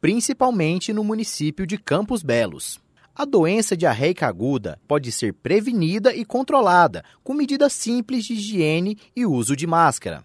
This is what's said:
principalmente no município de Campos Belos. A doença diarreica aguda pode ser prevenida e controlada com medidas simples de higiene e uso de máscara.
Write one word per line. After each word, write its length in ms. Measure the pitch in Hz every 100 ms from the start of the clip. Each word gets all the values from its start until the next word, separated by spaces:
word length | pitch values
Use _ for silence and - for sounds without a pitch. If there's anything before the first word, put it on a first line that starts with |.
principalmente 880 | 151 226 - 269 254 233 156 180 -
no 140 | 214
município 640 | 214 220 226 - 151 151 190
de 100 | 196
Campos 460 | - 151 208 240
Belos. 580 | 151 117 107 71 - - _ _ _
A 120 | _ 285
doença 500 | 262 160 208 220 180
diarreica 500 | 165 110 143 180 139
aguda 540 | 87 117 139 101 78 _
pode 240 | 147 127
ser 220 | - 110
prevenida 800 | 92 - 196 226 233 160 196 233 -
e 80 |
controlada 800 | 233 247 262 285 208 180 165 85 - _
com 120 | -
medidas 400 | 277 285 277 285
simples 500 | - - 240 220 254
de 80 | 208
higiene 640 | 226 202 208 156 160 185 214 _
e 120 | - 240
uso 280 | 131 113
de 120 | 139 165
máscara. 580 | 165 165 123 - 78